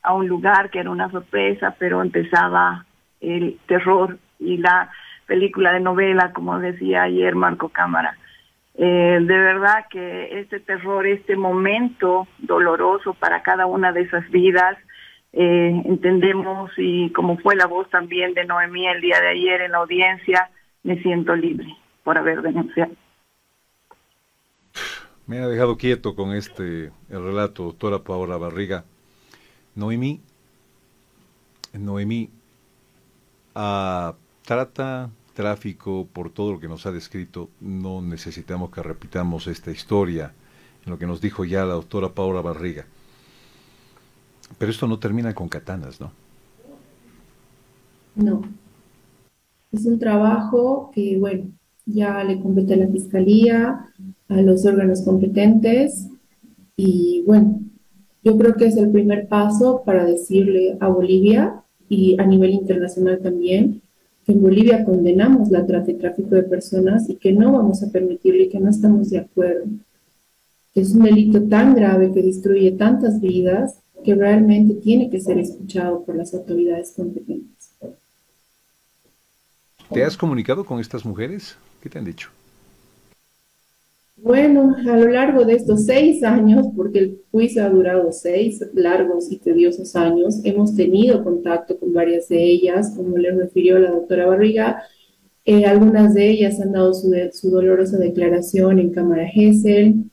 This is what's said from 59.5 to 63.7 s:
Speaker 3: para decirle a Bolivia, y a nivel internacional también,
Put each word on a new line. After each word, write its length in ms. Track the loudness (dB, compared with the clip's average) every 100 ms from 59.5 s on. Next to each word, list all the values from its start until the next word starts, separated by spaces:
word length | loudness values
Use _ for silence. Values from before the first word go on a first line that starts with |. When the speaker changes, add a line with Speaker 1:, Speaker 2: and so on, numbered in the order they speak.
| 2 0 0 0
Speaker 3:
para 180 | 0
decirle 760 | 2 -2 0 0 2 0 -2 -2
a 80 | -2
Bolivia, 720 | 0 2 2 4 4 0 -6 _ _ _
y 320 | 0 2 4
a 60 | 4
nivel 240 | 4 4
internacional 720 | 0 -2 -4 -4 -2 -2 -2
también, 600 | -4 -4 -2 0 0